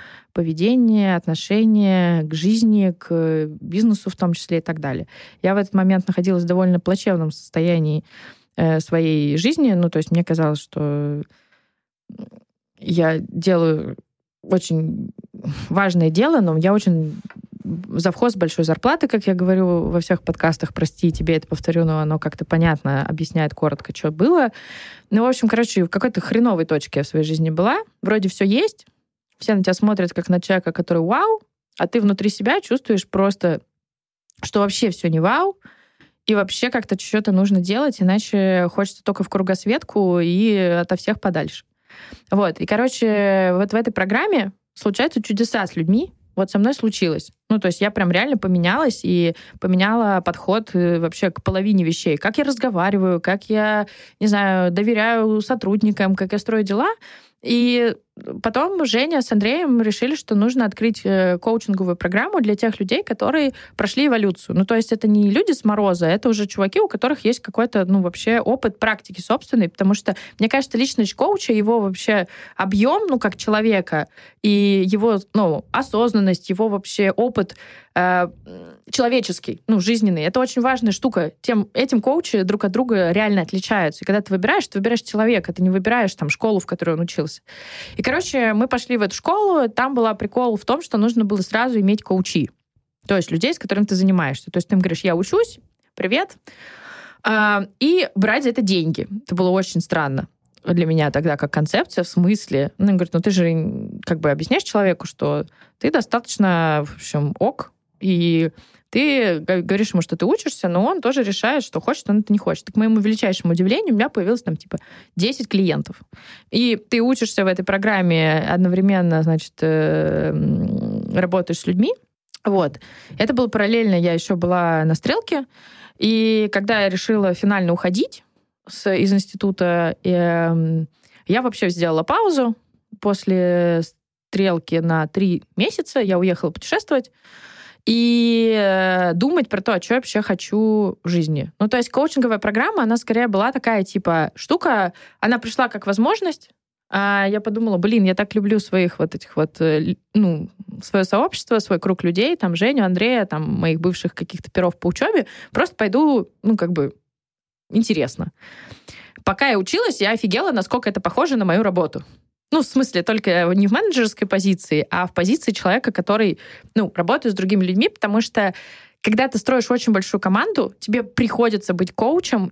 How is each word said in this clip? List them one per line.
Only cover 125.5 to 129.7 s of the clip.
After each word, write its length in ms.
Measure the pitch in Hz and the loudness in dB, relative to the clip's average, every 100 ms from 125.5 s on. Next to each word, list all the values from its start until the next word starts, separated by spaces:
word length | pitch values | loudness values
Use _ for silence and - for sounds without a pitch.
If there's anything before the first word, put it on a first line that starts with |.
| _ - - - - | _ -20 -20 -20 -4
И 500 | 214 220 220 220 208 | 0 2 2 2 0
когда 300 | 202 202 220 | -2 0 0
я 60 | 196 | 0
решила 440 | 180 - 220 190 | -2 -2 0 2
финально 380 | 180 202 202 175 | 0 0 2 0
уходить 500 | 175 180 185 466 - _ _ _ _ - | 0 0 -2 -4 -6 _ _ _ _ -20
с, 240 | - 202 | -6 -2
из 180 | 185 196 | 0 2
института, 840 | 196 190 - 202 190 175 | 2 0 -4 -4 0 0